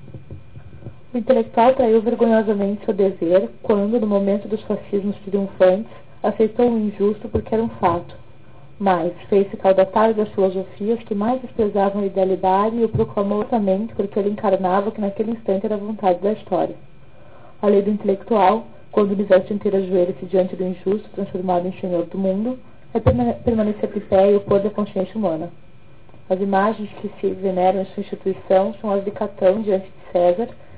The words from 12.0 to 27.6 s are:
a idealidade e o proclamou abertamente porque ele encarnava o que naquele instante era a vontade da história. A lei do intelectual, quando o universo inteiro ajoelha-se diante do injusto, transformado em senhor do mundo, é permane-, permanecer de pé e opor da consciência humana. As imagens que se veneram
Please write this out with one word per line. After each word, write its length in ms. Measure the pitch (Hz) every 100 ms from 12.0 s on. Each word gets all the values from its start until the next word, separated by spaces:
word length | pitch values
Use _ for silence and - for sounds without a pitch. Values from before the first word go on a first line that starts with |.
a 20 | 196
idealidade 720 | 190 185 185 185 190 220 233
e 80 |
o 60 | 226
proclamou 500 | 220 226 - 202 208
abertamente 540 | 214 214 202 190 226 -
porque 240 | 202 208
ele 100 | 202
encarnava 600 | 202 208 185 190 190 202
o 20 |
que 100 | 220
naquele 300 | 202 196 220
instante 340 | 233 - 196 214
era 100 | 208
a 40 |
vontade 400 | 208 214 190 175
da 140 | 196
história. 420 | - - 180 160 - - - - - - - - -
A 60 | 208
lei 140 | 202
do 80 | 196
intelectual, 760 | 208 202 196 - 226 185 220 - - -
quando 180 | - 202
o 40 |
universo 380 | 196 196 190 185
inteiro 260 | 208 208 196
ajoelha-se 480 | 185 185 175 190 180
diante 280 | 190 185 -
do 80 |
injusto, 460 | 185 180 - 214 -
transformado 540 | - 196 185 185 175 180
em 60 |
senhor 320 | 185 190 175 170
do 120 | 185
mundo, 400 | 190 190 226 254 - - -
é 60 | 233
permane-, 340 | 233 247 240 -
permanecer 460 | - 220 208 208 202
de 80 | 208
pé 320 | - 190 196
e 40 | 202
opor 240 | - 202
da 100 | 208
consciência 480 | 208 208 190 185 220
humana. 320 | 196 160 170 - - - - - - - -
As 100 | 185
imagens 500 | 196 190 208 214 208 -
que 100 | 202 -
se 140 | 196
veneram 480 | 190 190 180